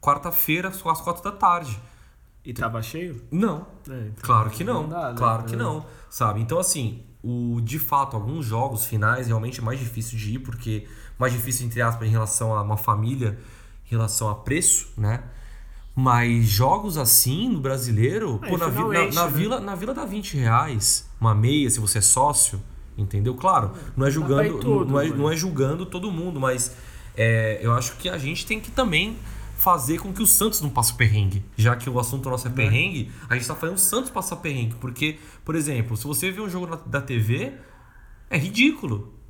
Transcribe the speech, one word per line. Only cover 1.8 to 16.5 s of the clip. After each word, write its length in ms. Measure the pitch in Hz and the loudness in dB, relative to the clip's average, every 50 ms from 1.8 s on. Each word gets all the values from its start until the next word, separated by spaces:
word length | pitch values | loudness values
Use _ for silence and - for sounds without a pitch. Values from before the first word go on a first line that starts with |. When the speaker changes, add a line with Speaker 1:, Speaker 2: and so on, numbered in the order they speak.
| - - - - - - - _ - - _ - - | -10 -18 -20 -20 -20 -20 -20 _ -20 -20 _ -20 -16
Speaker 2:
E 100 | - 120 | -12 -6
tava 280 | 113 117 113 117 117 | -4 -4 -2 -2 -4
cheio? 400 | 110 - - 160 175 180 147 113 117 - | -6 -6 -8 -8 -8 -8 -10 -12 -12 -4
Speaker 1:
Não. 360 | - 175 208 220 160 151 185 - - - - - | 0 0 0 0 0 -4 -8 -14 -18 -18 -16 -12
Speaker 2:
É, 180 | 131 127 110 107 | -10 -10 -8 -10
então 140 | 110 - - | -10 -10 0
Speaker 1:
Claro 260 | - 123 110 110 110 | 4 4 4 4 2
que 120 | 104 - | -2 -4
não. 220 | 170 214 247 175 156 | -4 -2 -2 -2 -2
Speaker 2:
não 60 | 156 | -4
dá, 200 | 160 175 160 131 | -6 -6 -6 -6
né? 40 | 120 120 | -4 0
Speaker 1:
Claro 260 | 135 117 113 113 113 | 2 2 2 0 -2
que 80 | 117 113 | -4 -4
Speaker 2:
É. 40 | 117 | -2
Speaker 1:
não, 280 | - 180 151 156 151 - - - - - | -2 -2 -4 -6 -8 -12 -18 -20 -20 -16
sabe? 320 | - - 123 110 104 107 | -4 0 0 0 0 0
Então, 180 | 113 117 156 175 | -2 0 0 0
assim, 440 | 185 - - 156 123 110 117 117 - - - - - | 2 0 0 0 -2 -4 -4 -6 -16 -20 -20 -12 -8
o, 380 | 113 120 120 120 120 120 117 | -6 -4 -2 -2 -2 -2 -2
de 180 | 117 110 117 156 | -2 -2 -2 -4
fato, 380 | 147 - 143 139 139 135 - 110 | -2 0 2 0 0 0 -2 -4
alguns 280 | 101 113 147 165 147 | -4 -4 -4 -4 -4
jogos 400 | 113 110 113 127 135 120 107 - | -2 -2 0 -2 -2 -2 -4 -4
finais 420 | - - 107 104 107 120 127 127 117 | -2 0 0 2 2 2 2 0 0
realmente 340 | 113 110 107 123 127 - | 0 0 0 -4 -6 -4
é 20 | 120 | -4
mais 160 | 113 127 139 | -4 -4 -4
difícil 380 | 131 113 - 113 110 - - 110 | -6 -6 -6 -6 -8 -6 -6 -6
de 160 | 107 107 113 | -4 -4 -4
ir, 60 | 131 | -4
porque 480 | 131 131 113 - - 113 107 104 - - - - - - - - | -6 -8 -10 -8 -6 -4 -4 -4 -6 -10 -16 -18 -16 -16 -4 0
mais 140 | 123 127 | 0 0
difícil, 340 | 123 120 117 120 120 - 123 117 | 0 0 -2 -2 -2 -2 -2 -2
entre 140 | 113 120 | 0 0
aspas, 240 | 120 117 117 117 113 | 2 2 0 0 2
em 60 | 110 | 2
relação 420 | 110 113 110 104 - - 120 110 110 | 2 2 2 0 0 0 0 2 0
a 80 | 107 | 0
uma 140 | 104 101 107 104 | 0 0 0 0
família, 600 | - - 107 104 110 117 139 135 123 104 101 - - - - - - - - - - | 2 2 2 2 2 0 0 0 0 -2 -2 -4 -12 -18 -20 -20 -20 -20 -20 -20 -8
em 60 | - | -2
relação 360 | 120 113 113 107 - - 113 107 | 0 0 0 0 0 0 0 -2
a 80 | 104 | -2
preço, 540 | 101 - - 139 165 185 - - - - - - - | -4 -2 0 0 2 4 4 4 2 0 -4 -4 -2
né? 260 | 107 104 113 123 - - - - - - - - - - - - - - - | 0 0 0 0 -4 -10 -14 -16 -16 -16 -16 -16 -16 -16 -16 -16 -18 -8 -4
Mas 500 | 131 131 131 123 120 120 120 120 117 113 | 2 4 6 6 6 6 4 6 6 6
jogos 500 | 107 | 4